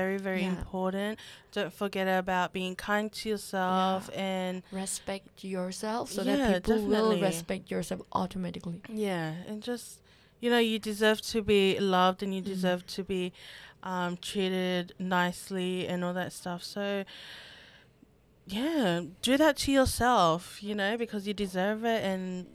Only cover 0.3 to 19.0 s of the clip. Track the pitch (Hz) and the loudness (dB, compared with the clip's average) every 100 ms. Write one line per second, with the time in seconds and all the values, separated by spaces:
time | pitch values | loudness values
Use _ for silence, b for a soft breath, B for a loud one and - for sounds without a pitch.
0.3 | 185 185 180 - 185 185 196 208 220 B | -2 0 -2 -4 -2 -2 -2 -4 -6 B
1.3 | B B 208 170 - 202 190 190 185 185 | B B -4 -4 -4 -4 0 2 2 2
2.3 | 185 180 185 185 185 - 208 214 - 220 | 0 0 -2 -4 -4 0 0 0 -4 -4
3.3 | 208 - 190 185 185 190 190 - - 190 | -4 -4 -2 2 2 2 0 -4 -6 -4
4.3 | 185 185 185 - 190 190 - - 196 - | -2 -4 -6 -8 -8 -6 -6 -6 -8 -10
5.3 | - 190 185 180 185 214 233 254 208 247 | -14 -6 -4 -4 -6 -4 -4 -4 -2 0
6.3 | 285 240 180 214 220 202 214 220 180 196 | 2 4 2 4 2 4 4 4 4 2
7.3 | 165 - - - 190 170 185 - 190 185 | 0 -4 -6 -4 -4 -4 -6 -4 -2 -2
8.3 | 190 175 175 175 175 - 214 202 175 156 | -4 -6 -6 -8 -10 -8 -4 -2 -2 -2
9.3 | 170 - 214 240 240 - - b b b | -6 -8 -8 -6 -8 -10 -18 b b b
10.3 | b 240 240 226 220 214 208 214 220 - | b 2 4 4 0 -2 4 4 4 0
11.3 | 226 208 202 190 - 196 185 185 185 196 | -2 4 6 6 4 2 6 4 4 -2
12.3 | 190 190 190 180 180 - - 185 185 180 | -4 -4 0 0 0 -4 -8 -4 -4 -4
13.3 | - B B B B 185 180 175 175 - | -8 B B B B -6 -2 -2 -4 -6
14.3 | 208 185 185 185 180 180 - 185 180 180 | -2 0 0 0 0 -4 -6 0 2 2
15.3 | - - 190 180 185 - 180 180 180 180 | 0 -6 -4 -2 -2 -2 -2 -2 -2 -6
16.3 | - 180 175 - 208 202 202 190 B B | -8 -8 -8 -8 -6 -4 -4 -6 B B
17.3 | B B B B B B _ _ _ _ | B B B B B B _ _ _ _
18.3 | _ - 202 294 320 196 170 | _ -8 -2 0 2 2 2